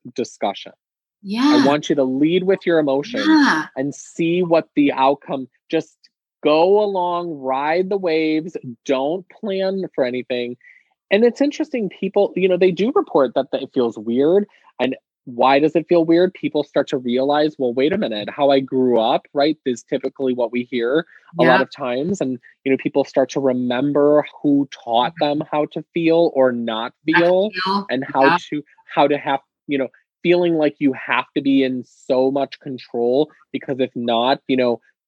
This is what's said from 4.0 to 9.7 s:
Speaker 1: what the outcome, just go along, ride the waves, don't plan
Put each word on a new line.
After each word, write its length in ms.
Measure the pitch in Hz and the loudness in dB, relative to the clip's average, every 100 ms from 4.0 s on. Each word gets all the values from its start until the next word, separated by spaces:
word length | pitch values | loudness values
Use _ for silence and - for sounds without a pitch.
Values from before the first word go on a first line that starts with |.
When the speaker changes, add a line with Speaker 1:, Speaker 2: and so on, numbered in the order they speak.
| - - 165 180 | -12 -4 0 0
Speaker 1:
what 260 | 170 165 - | 2 0 0
the 180 | - 143 | 0 0
outcome, 560 | 131 135 139 - 139 127 _ - | 2 0 0 -4 -10 -10 _ -6
just 260 | 160 - _ _ _ _ _ | -6 -6 _ _ _ _ _
go 400 | 190 208 208 208 | 2 4 4 4
along, 460 | 208 190 175 175 175 143 | 2 -2 -2 -4 -6 -6
ride 500 | 131 131 147 175 190 | -4 -2 0 0 -2
the 80 | 202 | -2
waves, 580 | 180 160 156 156 170 - 131 117 | 0 0 0 -2 -4 -10 -14 -10
don't 420 | - 131 143 185 - | -4 -2 -2 -4 -10
plan 540 | - 214 190 190 | -12 -6 -4 -2